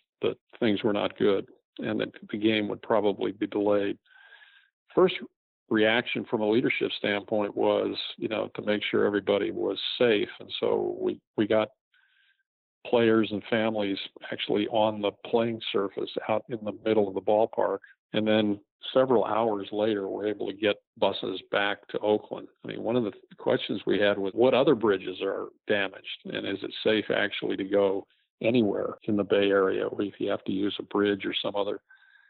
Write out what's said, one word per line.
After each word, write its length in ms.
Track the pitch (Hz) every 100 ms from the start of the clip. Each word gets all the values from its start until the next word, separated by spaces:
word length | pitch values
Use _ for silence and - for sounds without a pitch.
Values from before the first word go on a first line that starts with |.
| _ _
that 140 | 107 - _ -
things 240 | 117 101
were 80 | 113
not 260 | 101 98 -
good 280 | 107 98 - _ _ -
and 200 | 117 110
that 120 | 107 - 101
the 80 | 104
game 300 | 110 107 104
would 140 | 104
probably 500 | - 110 104 101 101
be 140 | 104 104
delayed. 500 | 104 104 104 101 98 _ - - - - _ _ _ _
First 220 | - 180 - - _ _ _ -
reaction 560 | 110 110 117 - 120 104
from 120 | 110
a 60 | 107
leadership 440 | 117 120 - - -
standpoint 580 | 110 104 98 107 101 113
was, 400 | 107 104 104 98 - -
you 100 | 110
know, 200 | 104 104
to 80 | -
make 200 | 107 104 -
sure 160 | 107
everybody 460 | 104 101 95 101 95
was 280 | 95 98 95 - -
safe. 300 | 123 104 104 -
And 140 | 101 -
so 360 | 110 104 104 107
we, 180 | 104 104 _ -
we 120 | 107
got 200 | 110 107 _ _ _ _ _ _ _ _ _ _ _ -
players 420 | 120 113 113 104
and 100 | 101 -
families 480 | 113 110 110 101 98 - - -
actually 380 | - - 104 104
on 320 | 113 110 107
the 100 | 101 - -
playing 340 | 117 117 110 -
surface 380 | 104 98 - - - -
out 160 | 107 -
in 100 | 113
the 160 | 107 -
middle 240 | 110 110 98
of 60 |
the 60 | 95
ballpark. 580 | 98 107 113 - 98 98 - _ _
And 120 | 110
then 360 | 110 110 104 101 _ _ -
several 300 | 131 131 113
hours 420 | 110 107 113 104 98
later, 340 | 104 110 101 98
we're 200 | 101 104
able 180 | 104 104
to 100 | 98
get 200 | 104 - _ -
buses 420 | 98 98 107 92 -
back 380 | 104 101 101 -
to 100 | -
Oakland. 500 | 107 107 - - - _
I 40 | -
mean, 140 | 104
one 140 | 104 123
of 80 |
the 80 | 107
th-, 100 | - - -
questions 420 | 120 117 - 113 -
we 120 | 98
had 200 | 101 101
was, 140 | 98
"What 200 | 110 127
other 200 | 123 143 117
bridges 420 | 107 95 92 92
are 260 | 98 98 101 - -
damaged? 520 | 104 95 98 - - 127
And 200 | 107 101
is 120 | 98
it 100 | - -
safe 220 | 110 110 -
actually 460 | - 104 - 107 98
to 80 |
go 420 | 98 101 98 98 - _ _ -
anywhere 520 | 110 123 104 98 104 -
in 120 | - 104
the 60 |
Bay 280 | 98 101 101
Area 360 | 98 95 101 104 98
if 140 | 101 -
you 100 | 104
have 140 | 98
to 80 | -
use 220 | 98 101 -
a 20 |
bridge 420 | - 104 101 98
or 80 | 110 -
some 140 | -
other, 260 | 101 101 - _ - _ _